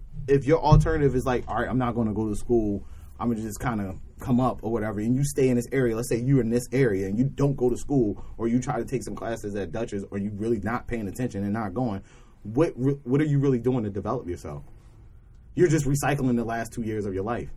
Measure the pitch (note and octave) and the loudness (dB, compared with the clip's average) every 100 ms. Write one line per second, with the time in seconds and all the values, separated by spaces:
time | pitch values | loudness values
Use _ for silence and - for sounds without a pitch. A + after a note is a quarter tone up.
0 | - - B2 C#3 B2 D#3+ D3 D3+ E3 D#3+ | -10 -6 2 4 4 4 8 6 6 2
1 | C#3+ B2+ B2+ A#2+ - G#2+ G2 B2 B2 A#2 | 2 2 0 0 -2 -2 0 0 0 0
2 | A2 G#2 A2 G#2 - A#2+ G#2 G2+ - - | 0 0 -2 -2 2 2 2 -2 -6 -14
3 | - - A#2 A2 A2 G#2 A#2+ A2 G2 F#2 | -14 -6 -2 -2 -4 -4 -4 -2 -4 -8
4 | - - - A#2+ B2+ - A2+ A2+ G#2+ G#2 | -14 -8 0 2 2 -2 -4 -2 -2 -2
5 | A2+ B2+ C#3+ - C3 A#2+ A#2+ C3+ A#2+ A2 | 0 0 0 2 2 2 0 0 2 0
6 | A#2+ A#2 B2+ C3+ A2+ - A2 B2+ B2 F#2+ | -2 0 4 4 4 0 0 2 2 2
7 | G2 G#2 C#3 - C#3+ C#3 B2 G#2+ - C#3+ | 0 0 0 2 0 2 0 0 0 2
8 | G#2 F#2+ - - A2+ B2 C3 A#2 A2 A#2 | 2 -2 -8 -4 0 0 0 -4 -2 -4
9 | G2+ G2+ A2+ A2 G#2 G2+ F#2+ A2 A2+ G2+ | -6 -8 -6 -6 -4 -4 -4 -4 -4 -6
10 | G2 G2+ G#2 G#2 A2+ A2+ G#2+ A#2+ - A#2 | -6 -6 -4 -2 0 0 0 -4 -4 -6
11 | G2 - B2 G2+ G2+ A2 G#2 G2+ B2+ G2 | -4 -4 -4 -2 -2 -2 -2 -2 -2 -4
12 | - - - - G#2 A2+ E3 A#2 C3 C#3+ | -10 -20 -20 -16 -4 0 0 2 -2 -2
13 | A#2+ C#3+ D#3 C#3+ C#3 B2 A#2 B2+ G#2 G2 | 0 2 2 2 2 2 2 0 -2 -4
14 | G#2 B2 F2 E2 D#2+ D2 - - - - | -4 -4 -6 -8 -8 -12 -14 -20 -20 -20
15 | - - - - - - F3 D3+ C#3+ C#3+ | -20 -20 -20 -20 -6 2 4 4 2 2
16 | C#3 C#3 B2+ A#2 A2+ A#2 A2+ - G#2+ G#2+ | 2 2 2 2 0 -4 -6 -6 -4 -2
17 | G2+ F#2+ G#2 A#2 - | -2 -2 -2 -4 -6